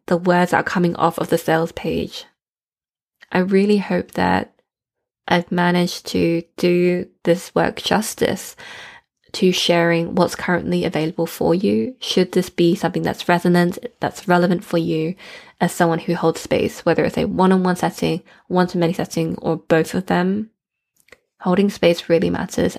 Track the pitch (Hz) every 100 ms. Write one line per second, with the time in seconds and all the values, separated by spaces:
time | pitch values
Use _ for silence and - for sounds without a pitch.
0 | - 170 180 175 180 - - 190 175 170
1 | 170 - 165 170 - 160 165 - - 160
2 | 175 - - _ _ _ _ _ _ _
3 | _ _ - 185 185 196 208 208 190 180
4 | 185 - 90 92 - _ _ _ _ _
5 | _ _ - 175 175 180 175 175 175 -
6 | - 185 170 165 170 - 175 175 180 180
7 | 190 _ - 185 - - 165 - - 190
8 | 220 - - 196 - - - - - -
9 | _ _ _ - 185 180 - 170 170 170
10 | 165 190 175 - - 175 - 175 170 156
11 | 156 175 165 - 160 170 196 214 226 254
12 | - - 180 - 185 - 170 180 165 170
13 | 160 - - 175 175 175 175 - - -
14 | - - - 175 175 175 - 175 165 160
15 | 160 185 - - - _ 175 - 170 160
16 | - 170 165 160 - - - - - 165
17 | - - - 170 185 190 180 175 170 -
18 | 165 165 - - _ 180 180 180 170 180
19 | 165 - 165 175 160 160 - 165 160 180
20 | 185 175 180 202 220 _ _ _ _ _
21 | _ _ _ _ - 180 202 - 170 170
22 | - 165 175 175 180 - 175